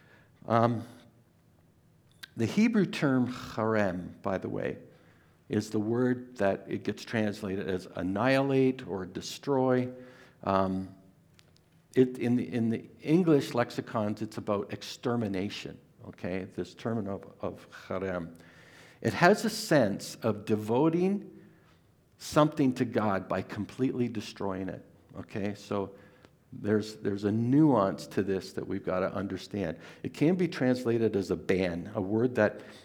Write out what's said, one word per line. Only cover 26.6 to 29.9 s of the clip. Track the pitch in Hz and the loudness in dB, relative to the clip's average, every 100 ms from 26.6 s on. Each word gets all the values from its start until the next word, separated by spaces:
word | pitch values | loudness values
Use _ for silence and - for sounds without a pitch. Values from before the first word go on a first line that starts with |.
| 104 107 107 - | 0 2 0 -6
there's | 101 98 104 | -4 -2 0
a | |
nuance | 110 117 143 156 120 95 80 - | 0 4 6 6 6 4 0 -6
to | - | -2
this | 98 95 - | 0 -2 -4
that | - - | -10 -6
we've | 95 - | -6 -2
gotta | 92 92 | -2 -2
understand. | 95 98 90 - 101 85 - - | -2 -6 -6 -6 -4 -4 -4 -12